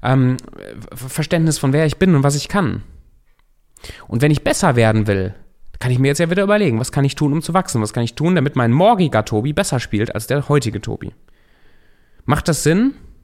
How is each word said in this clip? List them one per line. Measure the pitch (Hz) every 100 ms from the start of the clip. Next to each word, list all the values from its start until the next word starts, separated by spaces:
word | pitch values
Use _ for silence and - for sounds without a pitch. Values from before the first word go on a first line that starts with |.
ähm, | 120 131 127 127 - - 50 55 -
Ver-, | - 127
Verständnis | - 151 175 160 151
von | 135
wer | 139 160
ich | -
bin | 190
und | 156
was | 139
ich | 143 -
kann. | 202 165 92 - - - _ _ _ _ _ _ _ - - -
Und | 117
wenn | 143
ich | 151
besser | - 302 190
werden | 123 113 110 104
will, | 98 92 - - _ - -
kann | 127
ich | 123
mir | 135
jetzt | 143
ja | 170
wieder | 180
überlegen, | 196 208 196 113
was | 127
kann | -
ich | 139
tun, | - 147
um | 147
zu | -
wachsen? | 170 180 120
Was | 107
kann | -
ich | 120
tun, | - 156
damit | 180 135 -
mein | 117
morgiger | 127 190 233 165 113
Tobi | 107 107 123
besser | 151 202 131
spielt | - 104 110
als | - 113
der | 143 139
heutige | 143 120 104
Tobi? | 110 101 - - - _ _ _ - - _ _ _ _
Macht | - 139 -
das | 156
Sinn? | - 170 254 277 - -